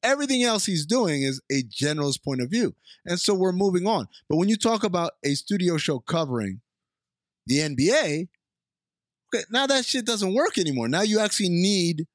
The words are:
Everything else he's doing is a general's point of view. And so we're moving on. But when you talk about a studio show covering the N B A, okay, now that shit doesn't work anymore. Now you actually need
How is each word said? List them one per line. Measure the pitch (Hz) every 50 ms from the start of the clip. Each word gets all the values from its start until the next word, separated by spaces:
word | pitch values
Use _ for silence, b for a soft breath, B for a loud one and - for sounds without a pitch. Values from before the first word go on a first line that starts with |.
Everything | 208 240 277 277 285 262 269 254 247
else | 240 226 208 -
he's | - 190 160 147
doing | 151 220 262 233 175 151 139 135
is | 135 131 135 _ _
a | 139 135 127
general's | 113 - - - 147 151 151 147 143 135
point | - _ 151 135 127
of | 123 127
view. | 180 240 240 - - B B B B B B
And | - 175 175
so | - - 202
we're | 190 185 190
moving | 180 180 196 202 180 175 175
on. | 208 226 175 107 B B B B _
But | 147
when | 160 185 202
you | 220
talk | 208 - 226 226 208 -
about | 208 175 175 170 165 - _ -
a | 139 143
studio | - - - 202 196 180 175 170
show | 151 - - 151 127
covering | - - - 165 160 139 123 117 107 98 95 113 _ _ _ _ _ _ _ _ _ _ _ _ _ _ _ _ _
the | 113 127 143
N | 156 151 143
B | 120 139 180
A, | 247 311 277 165 147 156 175 175 _ _ _ _ _ _ _ _ _ _ _ _ _ _ _ _ _ _ _ _ -
okay, | 226 - _
now | 220 247 277
that | 269 277 269 240
shit | - - 254 226
doesn't | 240 233 208 208 185 190
work | 247 311 381 -
anymore. | 240 180 156 139 127 -
Now | 117 135 170
you | 208 220 214 214
actually | 214 208 - - 208 180
need | 175 170 180 196 208 190 175 170 170 151 160 _